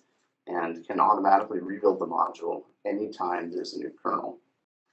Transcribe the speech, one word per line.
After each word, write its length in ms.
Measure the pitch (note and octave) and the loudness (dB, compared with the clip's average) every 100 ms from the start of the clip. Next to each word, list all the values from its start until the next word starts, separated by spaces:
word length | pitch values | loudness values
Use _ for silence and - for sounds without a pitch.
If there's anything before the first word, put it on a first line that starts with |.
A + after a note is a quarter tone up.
| _ _ _ _ - | _ _ _ _ -6
and 380 | F2 E2+ E2+ - | -4 -2 -4 -6
can 140 | F#2+ | 2
automatically 600 | F#2+ G2+ G2 G2 - F2+ | 4 4 6 6 4 -4
rebuild 400 | F#2+ G2+ G#2 F2+ | -4 2 4 4
the 60 | E2+ | 0
module 580 | E2 F2 - E2+ F2 - _ G2+ | 0 0 -2 -6 -6 -8 _ -6
anytime 680 | G2+ - - F2+ F2 E2+ | -4 -4 -4 -4 -4 -4
there's 220 | F2+ - | -6 -6
a 60 | - | -8
new 120 | - - | -10 -6
kernel. 340 | G2 F#2 - - _ _ _ _ _ | -4 -2 -4 -10 _ _ _ _ _